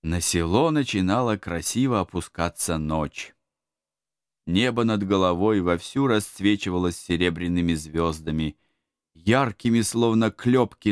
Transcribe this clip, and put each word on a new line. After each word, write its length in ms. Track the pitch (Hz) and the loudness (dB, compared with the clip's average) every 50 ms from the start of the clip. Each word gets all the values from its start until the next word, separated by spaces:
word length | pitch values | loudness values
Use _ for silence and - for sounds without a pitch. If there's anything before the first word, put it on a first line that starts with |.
| - 80 | -2 -2
На 140 | 82 87 | -4 -2
село 480 | 82 - - 87 82 82 90 117 156 165 | -2 -2 0 0 0 2 2 2 2 2
начинала 680 | 156 151 135 - - 101 92 92 101 120 123 117 107 | 2 0 -2 -2 -2 -2 0 0 0 0 0 0 -2
красиво 640 | 101 - 101 87 82 - - - 113 131 135 120 104 | -4 -4 -8 -8 -6 -6 -4 -2 0 0 0 0 -2
опускаться 760 | 90 - - 87 - - _ - 82 85 - - - - 82 80 | -2 -2 -4 -8 -8 -8 _ -4 -4 -4 -4 -6 -4 -4 -2 -2
ночь. 560 | 78 76 78 80 76 71 _ - - - _ _ _ _ _ _ _ _ _ _ _ _ _ _ _ _ _ _ _ _ _ _ _ | -2 -2 -2 -2 -4 -4 _ -12 -16 -16 _ _ _ _ _ _ _ _ _ _ _ _ _ _ _ _ _ _ _ _ _ _ _
Небо 380 | - 85 95 120 127 117 117 117 | 0 0 2 2 2 0 0 0
над 220 | 113 110 104 101 | 0 0 0 0
головой 540 | 95 101 95 92 90 87 85 98 110 110 101 | 0 2 2 4 2 2 2 2 2 2 2
вовсю 460 | 87 90 87 85 - - - 135 139 | 2 0 0 -2 -2 -6 -2 0 2
расцвечивалось 920 | 135 113 107 104 - - - 95 101 104 98 - 98 90 90 90 87 87 | 2 2 0 0 -4 -8 0 2 2 2 2 0 -4 -2 0 0 0 -2
серебряными 760 | - - - 87 85 87 87 82 82 87 87 87 87 87 85 85 | -4 -4 -4 0 2 2 0 0 -2 -2 -2 0 0 2 0 0
звёздами, 840 | 78 76 78 76 82 85 82 78 80 78 80 78 78 78 78 - _ _ _ _ _ _ _ _ _ _ _ | -2 -4 -6 -2 0 0 0 -2 -4 -6 -4 -4 -2 -4 -4 -6 _ _ _ _ _ _ _ _ _ _ _
яркими, 680 | _ 82 82 98 117 135 139 120 101 _ - 120 117 117 | _ -6 0 0 2 2 2 -2 -4 _ -2 2 2 2
словно 480 | 110 - - 117 117 117 113 113 113 110 | 2 0 0 2 2 4 4 4 2 2
клёпки 580 | - - - 123 123 131 120 104 - _ - 107 | -2 -2 0 2 2 2 2 0 -2 _ -2 0